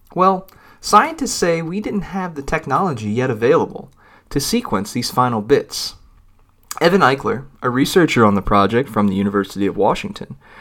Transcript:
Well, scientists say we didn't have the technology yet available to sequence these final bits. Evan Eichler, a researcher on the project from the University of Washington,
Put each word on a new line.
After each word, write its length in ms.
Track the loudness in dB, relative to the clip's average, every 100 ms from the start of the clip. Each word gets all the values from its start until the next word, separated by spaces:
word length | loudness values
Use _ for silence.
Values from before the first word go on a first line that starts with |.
| _
Well, 340 | 2 4 4 -4 -20 -20 -14
scientists 540 | 4 4 4 -2 -6
say 280 | -2 0 0
we 200 | -2 -6
didn't 200 | -4 -6
have 340 | -4 -6 -6 -8
the 60 |
technology 680 | -4 -4 0 0 0 -2 -4
yet 200 | -2 0
available 640 | 0 4 4 2 -6 -16 _ _ -20 _
to 100 | -4
sequence 540 | 0 -2 0 -4 -2
these 180 | -4 -4
final 300 | 0 2 0
bits. 540 | 2 2 0 -8 -10 -12 -20 _ _ _ _ _ -16 -6
Evan 200 | -2 2
Eichler, 440 | 2 0 -4 -6 -10 -6
a 80 | -4
researcher 560 | -2 2 2 2 4 4
on 100 | 2
the 60 |
project 480 | 2 2 2 2 0
from 180 | 0 0
the 80 | 0
University 500 | 0 -2 -4 -2 -2
of 120 | 0
Washington, 580 | 0 0 -6 -12 -14 -18 _ -20